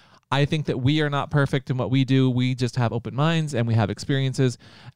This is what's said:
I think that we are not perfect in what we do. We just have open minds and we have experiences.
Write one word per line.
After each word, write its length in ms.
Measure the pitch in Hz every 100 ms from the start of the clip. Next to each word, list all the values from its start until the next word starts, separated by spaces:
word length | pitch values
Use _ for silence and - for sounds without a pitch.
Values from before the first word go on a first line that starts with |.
| _ _ -
I 140 | 135 143
think 200 | 160 147
that 140 | 135
we 180 | 127 156
are 100 | 151
not 180 | 143 92
perfect 400 | 147 139 139 -
in 80 | 131
what 140 | 104
we 120 | 131 127
do. 220 | 135 131
We 280 | 123 127 127
just 200 | 120 -
have 140 | 117
open 220 | 113 113
minds 400 | 117 156 165 156
and 140 | 135 117
we 80 | 113
have 160 | 101
experiences. 680 | 104 - 139 135 127 131 117 - - -